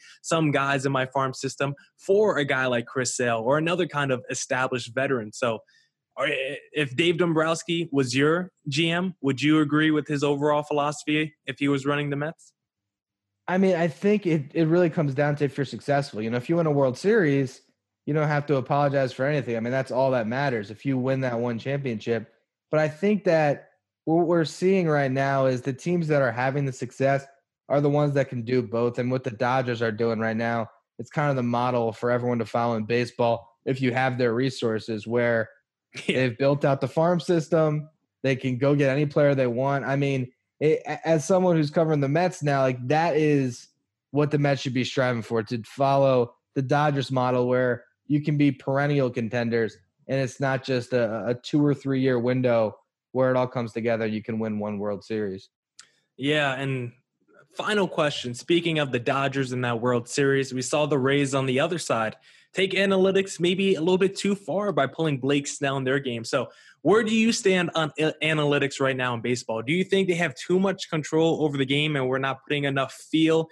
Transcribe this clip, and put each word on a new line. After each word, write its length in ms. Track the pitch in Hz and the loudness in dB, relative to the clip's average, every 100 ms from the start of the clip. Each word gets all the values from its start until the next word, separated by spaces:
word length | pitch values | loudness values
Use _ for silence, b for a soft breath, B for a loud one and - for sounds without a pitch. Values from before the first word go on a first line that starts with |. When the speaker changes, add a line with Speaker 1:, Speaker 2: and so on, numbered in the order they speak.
| B B | B B
Speaker 1:
some 300 | - 165 156 | -2 0 2
guys 340 | 139 139 139 135 | 2 0 0 0
in 80 | |
my 120 | 139 131 | -2 -2
farm 280 | 135 131 | -2 -2
system 420 | 127 135 - 139 139 b _ | -4 -8 -4 -4 -6 b _
for 400 | - 196 214 147 | 0 2 4 2
a 80 | 143 | 0
guy 220 | 131 131 | 0 0
like 180 | 120 120 | -2 -2
Chris 320 | 135 123 - | -4 -4 -2
Sale 260 | 120 113 113 | 0 0 2
or 120 | 147 | 0
another 280 | 165 180 165 | 0 0 -2
kind 260 | 147 135 | -2 -2
of 100 | 123 - | -2 -4
established 640 | 131 - 127 131 127 117 120 | -8 -4 -2 -2 -2 -4 -4
veteran. 380 | 139 127 107 | -2 -2 -4
So, 260 | - 120 110 - b b _ _ - | -4 -2 -2 -10 b b _ _ -4
or 120 | - | -2
i-, 300 | 135 135 143 - | -2 -6 -8 -8
if 240 | 151 139 127 | -4 -2 0
Dave 220 | 170 165 | 0 2
Dombrowski 720 | 175 156 156 165 - 170 165 | 2 2 0 -2 -2 -4 0
was 240 | 139 127 131 | 0 0 2
your 380 | 147 170 180 _ 147 | 2 2 -2 _ -6
G 200 | 135 165 | -2 0
M, 260 | 170 185 - | 0 -4 -4
would 220 | 135 127 | -4 0
you 180 | 147 156 | 2 4
agree 320 | 147 151 156 | 4 2 2
with 160 | 151 143 | 0 -2
his 160 | 143 | -2
overall 400 | 143 143 151 147 | 0 0 0 0
philosophy 720 | 147 147 143 143 - 151 156 - - | -2 -2 -2 -4 -2 -2 -2 -8 -14
if 140 | 127 | -2
he 80 | 143 | 0
was 180 | 139 135 | 0 0
running 260 | 143 147 | -2 -2
the 40 | 143 | -4
Mets? 380 | 151 - - _ _ _ _ _ _ _ _ _ - | -6 -10 -20 _ _ _ _ _ _ _ _ _ -2
Speaker 2:
I 120 | 185 | 2
mean, 180 | 190 170 | 4 4
I 140 | 170 | 0
think 360 | - 202 208 180 | 0 0 2 2
it, 260 | 156 135 | 0 0
it 160 | 165 160 | 0 4
really 200 | 175 175 | 4 4
comes 240 | 170 143 | 2 0
down 220 | 131 147 147 | 0 0 0
to 80 | |
if 140 | 143 143 | -2 -2
you're 80 | 127 | -6
successful. 560 | 110 - 143 139 101 | -6 -2 0 -2 -6
You 80 | 113 | -4
know, 80 | 120 | -4
if 120 | 120 | 0
you 60 | 170 | 0
win 100 | 160 | 2
a 60 | |
World 260 | 143 131 123 | 2 2 2
Series, 640 | 190 226 156 139 131 - _ _ _ _ - | 2 4 4 2 0 -6 _ _ _ _ -4
you 60 | |
don't 140 | 151 151 | 0 0
have 180 | 147 147 | 0 0
to 120 | 139 | -2
apologize 540 | 123 143 143 139 131 | 0 0 2 2 -2
for 140 | - 135 | -2 -2
anything. 320 | 151 120 113 | -2 -2 -4
I 20 | |
mean, 120 | 117 | -2
that's 180 | 131 131 | -4 -2
all 220 | 120 135 | 0 2
that 160 | 127 110 | 0 -2
matters 420 | 127 143 117 104 | -2 -2 -2 -6
if 160 | 110 139 | -8 -4
you 100 | 131 | -2
win 260 | 131 135 | 0 -2
that 180 | 131 117 | -2 -2
one 180 | 120 113 | -4 -4
championship. 720 | 127 139 135 110 - 113 107 _ _ _ _ | -4 -4 -4 -6 -2 -4 -4 _ _ _ _
But 100 | 156 | 0
I 80 | 151 | 0
think 360 | 151 202 208 | 0 0 2
that 460 | 180 160 151 127 - _ _ _ | 2 4 2 0 -8 _ _ _
what 240 | - 165 165 | 0 2 4
we're 180 | 170 156 | 2 0
seeing 420 | - 185 190 165 | 0 2 2 2
right 240 | 147 135 | 2 2
now 360 | 135 139 139 131 | 0 2 2 2
is 160 | 127 | 0
the 100 | 135 | -4
teams 340 | 123 170 175 156 | -6 -2 -2 2
that 120 | 147 | 2
are 100 | 127 | 2
having 340 | 117 131 143 139 | 0 -2 -2 -4
the 60 | |
success 540 | 127 120 - 135 139 - _ _ _ - | -6 -12 -2 0 0 -4 _ _ _ -2
are 140 | 143 | 0
the 80 | 147 | 2
ones 240 | 147 147 | 2 2
that 160 | 139 131 | 0 -2
can 140 | 123 | -4
do 180 | 113 127 | 0 -2
both. 380 | 117 117 120 123 | 0 -2 -2 -2
And 100 | 123 | -2
what 140 | 127 | -2
the 80 | 127 | -4
Dodgers 500 | 107 123 131 123 117 | -4 -2 0 -2 -2
are 100 | 117 | -2
doing 280 | 107 117 110 | 0 -2 0
right 180 | 113 110 | -2 -2
now, 320 | 117 117 107 _ _ - | -2 -2 -6 _ _ -18
it's 100 | 113 | -8
kind 220 | 160 147 | -2 0
of 40 | 131 | 0
the 60 | |
model 500 | 120 120 123 123 117 | -2 0 0 0 -2
for 200 | 107 120 | -2 -2
everyone 260 | 123 123 120 | 0 0 -2
to 80 | 107 | -2
follow 300 | 120 120 113 | -2 0 -2
in 100 | 107 | -2
baseball 640 | 120 120 - 117 113 - _ 127 | -2 -2 0 0 0 -6 _ -4
if 160 | 131 | 0
you 100 | 127 | 0
have 280 | 123 131 123 | 0 0 0
their 160 | 123 113 | 0 0
resources, 720 | 135 - 117 110 110 110 110 | -2 -2 -2 -2 -4 -8 -4
where 420 | 120 120 113 107 _ _ _ | 0 2 0 -2 _ _ _
Speaker 1:
<laughs> 300 | _ - - | _ -8 -2
Yeah. 120 | 127 | 0
Speaker 2:
they've 200 | 131 113 | 0 2
built 260 | 139 143 | 0 2
out 180 | 147 135 | 0 0
the 60 | 131 | -2
farm 320 | 160 165 175 | 0 2 0
system. 680 | 180 170 151 165 156 151 147 _ _ _ | 0 0 2 2 2 0 -6 _ _ _
They 140 | 135 131 | -2 -2
can 240 | 131 123 | -2 0
go 160 | 139 143 | 2 4
get 140 | 139 | 2
any 180 | 139 147 | 2 0
player 260 | 151 143 | 2 2
they 140 | 135 127 | 4 0
want. 360 | 120 139 139 | 0 0 -2
I 120 | 117 139 | -2 0
mean, 360 | 139 135 123 _ _ _ | 0 -2 -4 _ _ _
it, 240 | 151 156 - | 0 0 -2
a-, 220 | 147 156 | -6 0
as 180 | 160 147 | 0 2
someone 300 | 185 185 165 | 2 4 2
who's 160 | 147 | 2
covering 300 | 170 160 147 | 0 2 2
the 60 | 139 | 2
Mets 360 | 156 180 - | 0 0 -2
now, 180 | 147 139 | -2 2
like, 260 | 131 123 123 | 0 0 0
that 280 | 151 170 151 | 0 2 2
is 520 | 156 143 127 113 - _ _ _ _ | 2 2 0 -6 -18 _ _ _ _
what 180 | 139 147 | -2 0
the 80 | 147 | 2
Mets 240 | 143 139 | 2 0
should 140 | 135 123 | -2 -2
be 80 | |
striving 400 | 117 143 127 117 | -2 0 0 -2
for, 180 | 101 117 | -2 -4
to 220 | 110 123 | -2 -8
follow 720 | 101 - 135 139 135 127 120 - _ | -8 -2 2 4 4 4 0 -6 _
the 80 | 139 | -6
Dodgers 500 | 131 143 151 139 127 | 0 2 2 0 -2
model 360 | 131 123 127 123 | 0 2 2 2
where 380 | 127 127 120 - _ - | 2 2 0 -6 _ -2
you 140 | 147 | 0
can 160 | 147 147 | 0 2
be 140 | 143 | 2
perennial 580 | 131 - 135 147 143 127 | 2 -2 0 2 2 0
contenders 680 | 120 110 123 117 117 107 - _ _ - | -2 -4 -2 0 0 -2 -6 _ _ -6
and 140 | 135 | -4
it's 180 | 127 - | -4 -2
not 240 | 139 131 | -2 -2
just 300 | 135 127 110 | -2 -4 0
a, 360 | 123 113 110 101 | 0 0 -2 -4
a 40 | |
two 320 | 123 - 151 147 | -4 0 2 2
or 80 | |
three 280 | 139 139 131 | 2 -2 0
year 180 | 131 123 | 2 2
window 560 | 120 127 127 117 107 - _ _ _ | 0 0 2 2 0 -4 _ _ _
where 180 | 127 131 | 0 2
it 40 | 127 | 2
all 120 | 123 | 0
comes 260 | 127 113 | -4 -6
together 320 | 113 117 110 113 | -4 -2 0 -2
and 80 | |
you 80 | 107 | -4
can 160 | 104 110 | -6 -4
win 220 | 110 107 | -4 -4
one 180 | 104 104 | -6 -6
World 260 | 104 101 | -6 -6
Series. 460 | - 110 104 95 - _ _ - b b b - | -6 -6 -4 -8 -14 _ _ -20 b b b -6
Speaker 1:
Yeah, 380 | 139 151 139 | -2 0 0
and 380 | 131 139 131 120 - _ _ _ _ _ - | -2 -4 -4 -8 -14 _ _ _ _ _ -8
final 300 | 139 208 185 | -2 0 0
question. 480 | - 147 - 123 120 | 0 0 -2 -8 -10
Speaking 420 | - 170 165 156 | 0 0 2 0
of 140 | 139 | 0
the 80 | 123 | -2
Dodgers 540 | 127 131 139 135 127 | 0 0 0 -2 -2
in 80 | 123 | -2
that 200 | 123 117 | -2 0
World 260 | 123 120 120 | 0 0 0
Series, 460 | - 139 135 131 | 0 2 2 0
we 80 | 127 | -6
saw 240 | 123 151 151 | -2 0 2
the 140 | 143 | 2
Rays 340 | 131 143 139 | 2 2 2
on 140 | 135 131 | 0 0
the 120 | 127 | 0
other 200 | 165 175 | 0 -2
side 360 | - 117 110 - b b b | -2 -2 -2 -6 b b b
take 180 | - 190 | -2 0
analytics 640 | 185 196 190 190 190 190 - | 2 2 4 4 2 -2 -2
maybe 360 | 175 190 190 151 | 0 2 2 2
a 40 | |
little 180 | 165 185 | 2 2
bit 180 | 190 190 | 0 0
too 200 | 202 196 | -2 -2
far 360 | - 190 208 | -2 -4 -2
by 140 | 147 131 | 0 -2
pulling 320 | - 160 131 | 0 -2 0
Blake 300 | 131 143 139 | 0 0 -2
Snell 280 | - 139 135 | -4 -4 -2
in 80 | |
their 160 | 131 139 | 0 0
game. 240 | 131 117 | -2 -6
So 260 | 113 139 113 B B B | -4 -4 -4 B B B
where 200 | 147 214 | 2 4
do 100 | 220 | 4
you 200 | 226 226 | 2 2
stand 380 | - 196 185 170 | 2 2 2 2
on 180 | 160 151 - | -2 -2 0
a-, 160 | 156 - | -2 0
analytics 560 | 156 156 147 143 139 - | -2 0 2 2 0 0
right 160 | 135 131 | -2 0
now 200 | 127 117 | -2 -2
in 60 | |
baseball? 420 | 120 123 - 113 | -2 -2 -4 -6
Do 100 | 113 | -2
you 100 | 175 | -2
think 240 | 190 196 190 | 0 0 0
they 60 | |
have 220 | 175 170 - | 0 -2 -4
too 240 | - 185 | -2 0
much 320 | 190 190 - | 0 -2 -6
control 520 | 160 143 156 165 151 | -6 -2 2 2 2
over 140 | 151 139 | 0 0
the 80 | 131 | 0
game 300 | 143 151 147 | 0 0 -2
and 120 | 127 | -2
we're 120 | 135 | -2
not 240 | 135 131 | -4 -6
putting 220 | - 147 143 | -4 -2 0
enough 280 | 139 131 | -2 -4
feel 560 | - - 156 160 160 160 | -8 -2 2 4 4 0